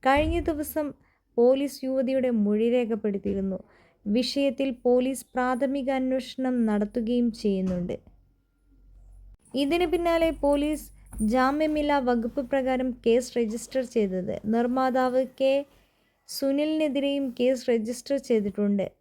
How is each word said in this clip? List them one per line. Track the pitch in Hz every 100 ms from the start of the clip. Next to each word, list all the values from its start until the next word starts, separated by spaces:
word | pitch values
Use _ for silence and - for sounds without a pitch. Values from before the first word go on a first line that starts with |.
കഴിഞ്ഞ | 262 277 311 339
ദിവസം | 339 302 302 320 294 - _ _ _ -
പോലീസ് | 240 269 277 -
യുവതിയുടെ | 262 262 254 269 254 233
മൊഴി | 208 208 233
രേഖപ്പെടുത്തിയിരുന്നു. | 247 233 220 214 196 202 196 190 190 - _ _ _ 202
വിഷയത്തിൽ | 208 - 277 277 269 269 254
പോലീസ് | 247 247 254 262
പ്രാഥമിക | - 254 247 254 269 277 254
അന്വേഷണം | 269 262 262 254 - 262 254 220
നടത്തുകയും | 208 208 - 220 247 240
ചെയ്യുന്നുണ്ട്. | 226 214 190 185 180 180 - - - _ _ _ _ _ _ - - - - - - _
ഇതിന് | 262 277 339 349
പിന്നാലെ | 339 339 330 330
പോലീസ് | 320 285 285 294 302 - - - -
ജാമ്യമില്ലാ | 214 254 254 294 311 302 294 285
വകുപ്പ് | 247 240 233 285
പ്രകാരം | 247 277 254 254 254
കേസ് | 247 233 233 247
രജിസ്റ്റർ | 247 226 226 - 262
ചെയ്തത്. | 247 240 202 185 185 -
നിർമ്മാതാവ് | 214 226 247 254 262 254 254 254 254
കെ | - 269 277 285 _ _ _ _ _ _
സുനിലിനെതിരെയും | - 269 277 302 311 311 269 277 285 269
കേസ് | 240 247 262 254
രജിസ്റ്റർ | 226 220 240 - 277
ചെയ്തിട്ടുണ്ട്. | - 226 202 196 208 202 185 _